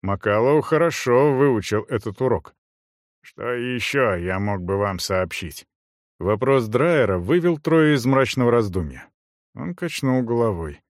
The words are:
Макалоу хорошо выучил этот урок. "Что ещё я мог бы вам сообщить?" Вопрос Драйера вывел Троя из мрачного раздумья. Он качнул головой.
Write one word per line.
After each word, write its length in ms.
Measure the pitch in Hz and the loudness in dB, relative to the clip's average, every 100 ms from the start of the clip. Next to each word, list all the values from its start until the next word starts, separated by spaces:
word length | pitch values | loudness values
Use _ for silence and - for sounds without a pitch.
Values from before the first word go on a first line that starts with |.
Макалоу 580 | 95 98 107 104 123 151 | -4 -4 0 2 4 2
хорошо 720 | - 156 165 147 - 123 147 | 2 2 2 -2 2 4 4
выучил 520 | 131 143 113 95 104 | 4 2 2 0 -4
этот 360 | - 123 117 95 | -2 -6 -6 -4
урок. 340 | 131 98 - _ _ _ _ _ _ _ | 0 0 -4 _ _ _ _ _ _ _
"Что 300 | - - 117 | -20 -12 -8
ещё 600 | 123 123 123 104 139 123 90 | -6 -6 -6 -4 0 0 0
я 220 | 87 92 | -2 -2
мог 240 | 101 101 | -2 -4
бы 140 | 90 98 | -2 -2
вам 220 | 101 90 | -2 -4
сообщить?" 680 | - 92 90 - 85 - - _ _ _ _ _ | -2 -2 -2 -6 -12 -14 -20 _ _ _ _ _
Вопрос 480 | 87 104 131 139 110 | -2 0 2 2 2
Драйера 520 | 117 165 160 110 92 | 0 2 2 2 0
вывел 400 | 90 175 170 160 | 0 0 0 -2
Троя 360 | - 160 156 | 0 2 4
из 100 | 147 | 2
мрачного 460 | 120 135 127 - 120 | 2 2 2 2 2
раздумья. 580 | 120 104 92 78 65 - _ _ _ _ | 2 2 -2 -4 -8 -20 _ _ _ _
Он 200 | - 151 | -12 -12
качнул 480 | 175 170 - 135 127 | -8 -8 -4 0 0
головой. 600 | 117 117 117 90 82 71 _ | 0 0 0 0 -6 -12 _